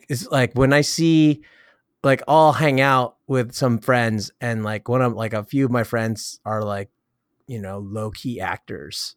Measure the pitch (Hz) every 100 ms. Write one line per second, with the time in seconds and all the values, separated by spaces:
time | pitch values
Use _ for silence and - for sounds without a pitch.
0 | - 127 - 143 123 123 135 143 143 -
1 | 165 160 151 147 - _ _ _ _ _
2 | 139 131 - 156 156 123 156 135 139 131
3 | 120 - - 135 117 - 131 113 - 123
4 | 113 110 98 - 120 113 107 107 - 127
5 | 127 107 110 110 104 139 135 120 107 117
6 | 113 104 - - 104 107 104 101 101 _
7 | _ _ _ _ - 117 98 101 101 107
8 | 107 98 131 117 92 90 - 80 71 -
9 | -